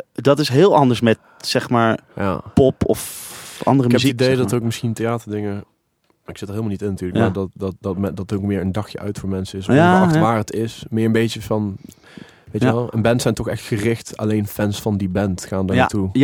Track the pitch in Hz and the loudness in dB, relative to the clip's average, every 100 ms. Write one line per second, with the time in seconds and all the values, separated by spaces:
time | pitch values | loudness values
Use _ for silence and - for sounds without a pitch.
0 | - - 135 143 147 131 196 151 127 113 | -8 -2 2 2 2 4 6 6 4 4
1 | 117 110 _ - - 123 - 120 113 107 | 4 2 _ -14 -4 -4 0 2 2 0
2 | _ - 98 90 - - 131 - - - | _ -6 -4 -4 0 4 4 2 -2 -2
3 | - - - - - - - 135 120 123 | -4 -14 -16 -18 -18 -6 2 2 4 4
4 | 131 123 131 131 101 120 117 - 117 110 | 2 2 2 2 0 0 -2 -4 -4 -4
5 | 113 117 107 104 104 101 - _ _ _ | -4 -4 -6 -6 -6 -8 -12 _ _ _
6 | _ _ - - 98 101 110 95 101 92 | _ _ -18 -14 -10 -6 -4 -4 -6 -4
7 | 90 104 113 95 95 - 95 87 98 92 | -4 0 0 0 -6 -6 -8 -6 -6 -2
8 | 98 87 92 101 101 98 92 92 98 - | -4 -4 -6 -4 -2 -2 -2 -4 -6 -10
9 | 101 98 95 95 95 98 98 135 175 185 | -10 -8 -6 -6 -6 -8 2 4 6 6
10 | 185 156 110 113 107 107 113 - - 110 | 4 4 2 0 -2 -4 -6 -8 -6 0
11 | 113 113 113 113 - 107 104 98 - - | 2 2 0 -4 -4 -2 -2 -6 -14 -20
12 | - - - _ - 107 127 120 120 113 | -20 -20 -20 _ -8 0 2 2 0 0
13 | 113 123 123 110 113 120 - 110 113 117 | 2 4 2 0 -4 -6 -4 -2 0 -2
14 | - - 107 107 101 - 104 101 110 101 | -6 -6 0 0 -2 -2 -2 -2 -2 -2
15 | 95 95 101 90 - 95 95 123 127 107 | 0 0 -2 -2 -4 -4 0 2 2 0
16 | 92 131 | -2 4